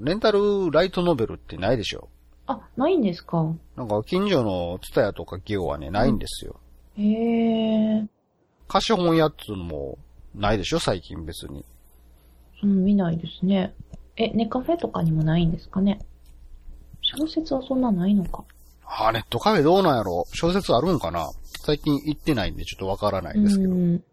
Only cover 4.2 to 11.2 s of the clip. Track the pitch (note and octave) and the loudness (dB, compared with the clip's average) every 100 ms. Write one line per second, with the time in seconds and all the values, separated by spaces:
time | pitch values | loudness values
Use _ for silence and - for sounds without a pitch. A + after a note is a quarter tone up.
4.2 | G3+ D#3+ A2 F#2 F2 F#2 - - G#2 G2 | 2 2 0 -2 -4 -8 -4 0 0 -2
5.2 | E2+ F2+ - G2+ D#2 D2 D2 G2+ C3+ - | -10 -12 -6 -4 -2 -4 -4 0 2 0
6.2 | - - - - - - - - G#3 A3 | -4 -10 -14 -16 -20 -20 -20 -2 0 0
7.2 | A#3 A#3 A3+ A3+ A3 A3 A3 A3 G#3+ _ | 0 0 0 0 0 2 2 0 -2 _
8.2 | _ _ _ _ - F#3+ - G3+ E3+ E3 | _ _ _ _ -2 0 2 2 4 4
9.2 | D#3 - - G2 E2+ D2+ C2+ - - - | 2 0 -12 -8 -6 -6 -8 -10 -18 -20
10.2 | - G#2 G2+ G#2+ F2 E3 - F#2+ - E2 | -18 -4 0 0 0 -2 -2 -4 -6 -12